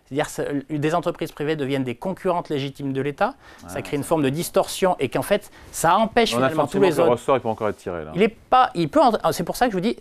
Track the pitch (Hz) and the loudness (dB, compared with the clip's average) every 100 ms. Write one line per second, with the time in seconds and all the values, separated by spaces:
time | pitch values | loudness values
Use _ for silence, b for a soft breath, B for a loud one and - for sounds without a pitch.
0 | - 135 147 - 139 143 - 151 151 175 | -6 -4 -4 -4 -4 -4 -4 -4 -2 0
1 | 170 - 165 - 151 156 131 139 127 120 | -2 -4 -8 -6 -4 -2 -2 -2 -4 -6
2 | 190 180 190 175 - 147 139 135 143 135 | -8 -4 -2 -2 -2 -4 -4 -6 -6 -4
3 | 139 139 214 285 B B 87 95 - 147 | -4 -2 -4 -4 B B -12 -10 -6 -6
4 | 131 160 135 147 170 196 175 - 185 - | 0 0 0 -2 0 0 0 0 0 0
5 | 120 151 127 208 - B B - 160 190 | -2 -2 0 -2 -2 B B -2 2 4
6 | 220 - 226 226 135 160 143 196 190 147 | 2 2 2 2 2 2 0 2 4 4
7 | - 120 - 131 120 110 107 95 - 87 | 4 2 2 0 0 -2 -2 -4 -6 -8
8 | 78 160 214 - - 254 254 175 160 302 | -4 0 0 0 2 4 4 0 0 4
9 | 269 214 165 147 175 - 254 190 202 - | 4 4 0 -2 -4 0 0 0 -2 -4